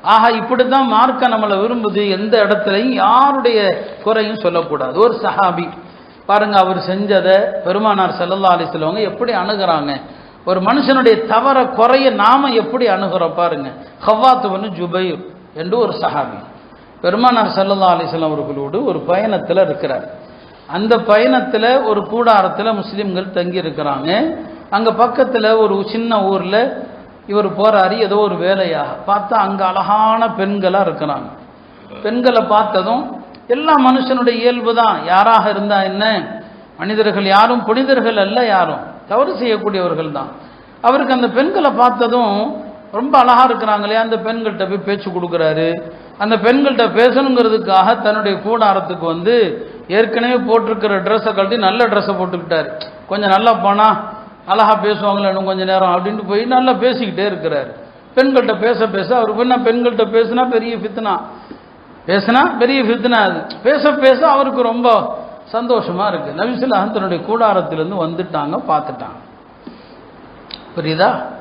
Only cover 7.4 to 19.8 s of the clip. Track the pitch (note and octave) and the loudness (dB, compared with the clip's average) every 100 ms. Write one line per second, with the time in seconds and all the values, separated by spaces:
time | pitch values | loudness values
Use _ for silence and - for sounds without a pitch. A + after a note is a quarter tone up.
7.4 | G#3+ - F3 G3+ A3 G3 F3+ - F3 F#3+ | 2 -4 -4 0 0 2 0 -2 -4 0
8.4 | G3 E3+ E3 E3 D#3 G#3 G3+ - A#3+ G3+ | 2 2 0 -4 -4 -2 -4 -4 -4 -2
9.4 | F#3+ G#3 F#3 D#3+ C#3+ C3+ - - - - | -2 -2 0 0 -2 -6 -10 -20 -20 -10
10.4 | - F#3+ F#3+ C#4 C4 C4+ B3 G#3+ - A3 | -2 0 2 2 2 4 4 4 2 0
11.4 | C4 C4 B3 - A#3 C4+ C4+ G#3 G#3 C4+ | 2 2 0 2 4 4 2 2 4 4
12.4 | C#4 A3+ G3 B3+ A#3+ F#3 F#3+ F3+ E3+ E3+ | 4 0 -2 -2 0 0 -2 -2 -2 -2
13.4 | E3+ C#3+ C3+ - - - G3+ G#3+ B3+ B3+ | -2 -2 -8 -14 -20 -4 0 4 4 4
14.4 | G#3 F#3+ G#3+ E3+ F3 F3+ F#3 D#3 - - | 0 -4 -6 -6 -4 -2 -2 -6 -10 -18
15.4 | - D3+ F3 A#3 G#3 - E3 D3 A#2+ G2 | -18 -10 -2 0 0 0 -4 -2 -6 -8
16.4 | - - - - - - F3 G#3 B3+ A#3 | -16 -20 -20 -20 -20 -4 -2 2 2 2
17.4 | A#3+ G3 G3 G3 F#3 E3+ E3 E3 D#3+ D3 | 0 0 0 2 2 2 -2 -4 -2 -4
18.4 | C#3 C#3 C#3 F#3 C4+ D#3+ - F3+ A3 F#3+ | -6 -8 -6 -4 -2 -4 -2 -2 0 -4
19.4 | - F#3 F3+ - | -2 0 0 0